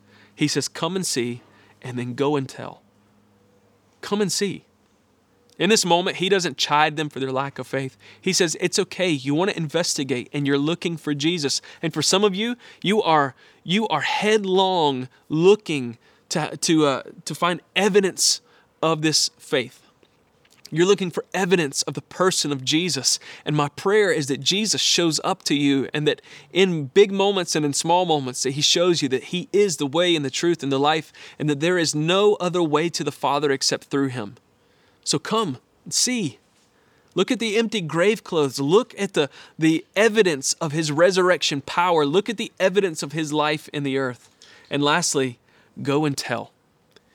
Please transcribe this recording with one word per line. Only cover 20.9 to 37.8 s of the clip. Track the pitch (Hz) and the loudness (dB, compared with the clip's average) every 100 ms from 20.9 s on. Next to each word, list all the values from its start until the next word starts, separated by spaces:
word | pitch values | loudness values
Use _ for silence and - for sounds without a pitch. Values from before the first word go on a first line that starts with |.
| 202 185 | 2 0
for | - - | -6 -6
evidence | 175 190 180 147 - | -4 0 2 0 -4
of | - 143 | -6 -8
the | |
person | - - 185 180 151 | -12 0 0 0 -2
of | 139 | -4
Jesus. | 127 156 180 143 123 - - - | -2 -2 0 -2 -2 -2 -6 -12
And | - 151 | -2 0
my | 143 | 0
prayer | - 190 214 202 | -2 0 4 4
is | 156 139 | 2 -2
that | 131 | -2
Jesus | 135 190 214 131 | 0 0 0 0
shows | - - 170 151 | 0 2 0 0
up | - 185 - | -2 -4 -2
to | 143 | 0
you | 143 139 120 | 2 2 0
and | 151 147 | -2 -2
that | 127 - - - | -2 -8 -20 -6
in | 170 190 165 135 | 0 2 0 0
big | 190 208 | 4 4
moments | 196 196 196 175 165 | 4 0 0 -2 -2
and | 147 | 0
in | |
small | 139 165 175 180 | -2 0 2 2
moments | 151 127 123 | 0 -2 -4
that | 127 | -4
He | 135 | 0
shows | 147 175 180 160 | 0 2 2 2
you | 139 | 0
that | 127 - | -2 -4
He | 180 - | -8 -2
is | 196 208 156 | 2 2 0
the | 147 | -2
way | 151 180 165 | 0 2 2
and | |
the | 139 | -2
truth | - 170 165 | -2 0 0
and | 139 | 0
the | 135 | 0
life | 143 160 147 - - - | 2 0 -4 -16 -20 -6
and | 151 | -2
that | 143 | 0
there | 160 180 | 0 0
is | 160 151 | 0 0
no | 160 185 208 202 | 0 4 4 2
other | 180 175 | 0 0
way | 165 147 170 | 0 2 0
to | - | -2
the | 151 | -6
Father | - 135 139 147 | -2 -2 0 0
except | 135 - 143 - | 0 0 -4 -4
through | 143 135 | -2 -2
Him. | 127 101 120 _ _ _ _ _ _ | -4 -10 -14 _ _ _ _ _ _
So | - 147 | -4 -4
come | - 214 208 123 _ _ - | -2 -2 -2 -6 _ _ -8
and | |
see. | - - 247 165 - _ _ _ _ _ _ _ - | -2 -2 -2 -4 -6 _ _ _ _ _ _ _ -2
Look | 202 | 0
at | 247 | 0
the | 226 202 | 0 0
empty | 233 220 | 0 -2